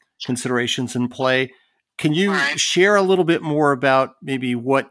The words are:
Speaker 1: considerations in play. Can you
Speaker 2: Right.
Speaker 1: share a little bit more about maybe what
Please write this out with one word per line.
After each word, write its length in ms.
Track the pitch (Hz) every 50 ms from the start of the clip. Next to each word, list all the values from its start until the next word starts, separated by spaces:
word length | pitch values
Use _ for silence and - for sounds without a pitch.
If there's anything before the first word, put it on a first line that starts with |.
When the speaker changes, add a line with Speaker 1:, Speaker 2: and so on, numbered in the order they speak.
| _ _ _ _ -
Speaker 1:
considerations 720 | - 123 - - 123 127 120 120 117 - 139 127 117 -
in 120 | 123 123 123
play. 440 | - - 131 131 131 131 131 127 - _ _ _ _ _ _ _ _ -
Can 140 | - 151
you 180 | 151 175 196 202
Speaker 2:
Right. 300 | 196 - - 285 151 -
Speaker 1:
share 340 | - - - 180 185 202 208
a 80 | 202
little 220 | 190 185 190 180 170
bit 180 | 160 165 -
more 300 | 160 156 147 151 151 143
about 440 | 139 123 143 135 135 131 135 135 - _
maybe 320 | - 143 135 123 131 123 123
what 320 | 117 117 131 135 139 139 -